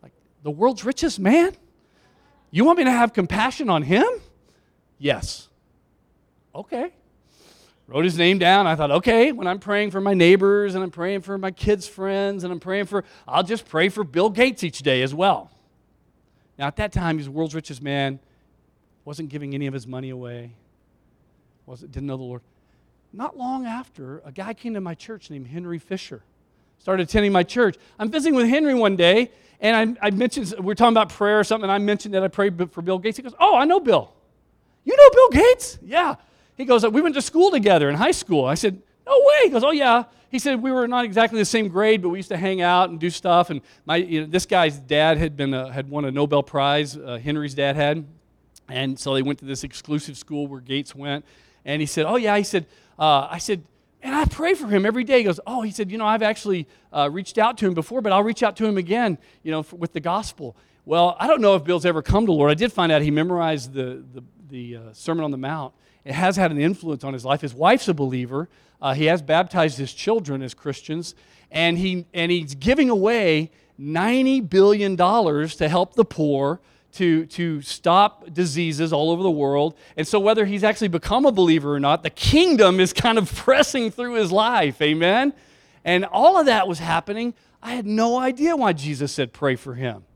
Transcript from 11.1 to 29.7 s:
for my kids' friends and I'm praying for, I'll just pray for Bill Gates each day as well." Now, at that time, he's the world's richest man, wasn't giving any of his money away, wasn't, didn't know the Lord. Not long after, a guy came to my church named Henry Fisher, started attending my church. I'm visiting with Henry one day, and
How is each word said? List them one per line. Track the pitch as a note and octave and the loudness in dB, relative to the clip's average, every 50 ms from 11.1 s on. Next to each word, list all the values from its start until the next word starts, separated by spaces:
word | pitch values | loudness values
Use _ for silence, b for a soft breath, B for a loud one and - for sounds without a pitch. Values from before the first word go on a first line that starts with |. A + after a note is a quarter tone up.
| G3+ G3 | -4 -6
for | F#3 F#3+ G3 | -6 -8 -10
my | G3 F#3+ F#3+ | -8 -8 -8
kids' | F#3 - - G#3 G#3 G3 F3 | -8 -4 -2 -2 -2 -2 -4
friends | - - - F#3+ G3 G3 G3 G3 G3 G3+ G3 F3 | -16 -12 -8 -6 -4 -2 -2 -2 -4 -4 -6 -6
and | F3+ | -8
I'm | F3+ E3 | -8 -8
praying | - F3+ F#3 G3+ G3+ | -8 -6 -4 -4 -4
for, | - G3+ G3+ b b b b b | -4 -4 -6 b b b b b
I'll | - B2+ D#3+ F#3 | -2 0 0 0
just | E3+ A3+ A3+ - | 0 -4 -8 -8
pray | - - D#3 F3 G3 | -6 -2 0 0 0
for | F#3+ G#3+ G#3 | 0 -4 -8
Bill | D3 B2+ E3 F#3+ A3 | -4 0 0 0 0
Gates | G3 G#3+ B3 C4+ A#3+ - - | 2 2 0 0 0 -4 -8
each | E3 - - | -8 -8 -4
day | C3+ C#3+ C3 B2+ B2+ | -2 0 0 0 0
as | C3+ C#3 | -2 -2
well." | D#3 F3+ G3 E3+ A#2+ - - _ _ _ _ _ _ _ _ _ _ _ _ _ _ _ _ _ _ _ _ _ | 0 0 0 0 -2 -6 -16 _ _ _ _ _ _ _ _ _ _ _ _ _ _ _ _ _ _ _ _ _
Now, | - C#3 | -8 -8
at | C#3+ - | -8 -4
that | - G#3+ G#3 | -6 -6 -4
time, | - F#3+ F3+ E3 D#3+ | -4 -4 -2 -2 -4
he's | D#3 C#3+ | -4 -6
the | C#3 | -8
world's | C3+ D#3 E3 D#3 D3 | -6 -6 -6 -6 -6
richest | D#3+ D3+ - D3 A#2+ D3 | -12 -12 -12 -16 -12 -8
man, | C#3+ C#3 C#3 C#3 C3+ C3+ C3+ _ _ _ _ _ _ _ _ _ _ _ _ _ _ _ _ _ | -6 -2 -2 -2 -4 -4 -8 _ _ _ _ _ _ _ _ _ _ _ _ _ _ _ _ _
wasn't | D3 D3 C#3 E3 D3 | -18 -14 -14 -14 -12
giving | C3+ D3 D3 C#3 C#3 | -12 -12 -10 -8 -8
any | C#3 C#3+ | -6 -6
of | C#3 C3+ | -6 -8
his | C3+ A2 | -8 -12
money | C3+ B2+ B2+ C3 C3 | -12 -14 -12 -12 -12
away, | C3 B2+ B2 A#2+ A#2+ A#2+ A#2+ A#2+ A#2 _ _ _ _ _ _ _ _ _ _ _ _ _ _ _ _ _ _ _ _ _ _ | -12 -14 -14 -14 -14 -16 -18 -18 -20 _ _ _ _ _ _ _ _ _ _ _ _ _ _ _ _ _ _ _ _ _ _
wasn't, | - B2+ A#2+ - - | -20 -20 -20 -20 -16
didn't | B2 C3+ C#3 | -14 -12 -8
know | C#3 C3+ | -8 -8
the | C3 C3 | -10 -10
Lord. | B2 B2 A#2+ _ _ _ _ _ _ _ _ _ _ _ _ _ _ - | -12 -14 -16 _ _ _ _ _ _ _ _ _ _ _ _ _ _ -14
Not | G3 B3+ D4+ - | -12 -12 -12 -12
long | C#4 B3 B3+ C4 C4+ B3+ | -10 -10 -8 -8 -8 -8
after, | A#3 A3+ B3 B3+ _ _ - C#3 B2+ C#3 D#3+ - | -8 -10 -10 -12 _ _ -18 -16 -16 -16 -16 -18
a | D3 | -18
guy | C3 F#3+ F#3+ G#3 A3+ | -16 -14 -12 -12 -14
came | _ - A#3+ A3 | _ -10 -10 -8
to | G3+ | -8
my | F#3+ F3 E3 | -8 -10 -12
church | - - - A3+ G3 _ - | -12 -14 -18 -18 -18 _ -16
named | D3+ C#3 C3 | -16 -16 -14
Henry | A#2+ C#3+ E3+ F3+ F3 E3+ | -12 -12 -12 -10 -8 -10
Fisher, | E3 _ _ F#3+ F#3+ - - C#3+ A2 _ _ _ _ _ _ _ _ _ _ _ _ | -10 _ _ -10 -10 -10 -14 -18 -20 _ _ _ _ _ _ _ _ _ _ _ _
started | _ - F#3+ F#3+ F3 | _ -2 -2 -2 -2
attending | - - G#3+ G#3 G3+ | 0 0 0 2 4
my | G3 F3+ F3 | 2 2 0
church. | - - B3 A#3+ G3+ - b b b b b | 0 0 0 0 0 0 b b b b b
I'm | G#3+ A3 | -8 -4
visiting | D#4+ D#4 C4+ D#4+ D4 | -4 -2 0 2 2
with | B3+ A#3 | 4 4
Henry | A3+ B3+ D4 D#4 D4 C4 | 2 2 2 2 2 2
one | B3 A3+ G3+ G3 | 2 2 2 2
day, | F3 F3 F3 F#3 A3+ B3 A#3 b b b b b b | 4 4 6 6 4 2 -2 b b b b b b
and | - G#3+ | 0 2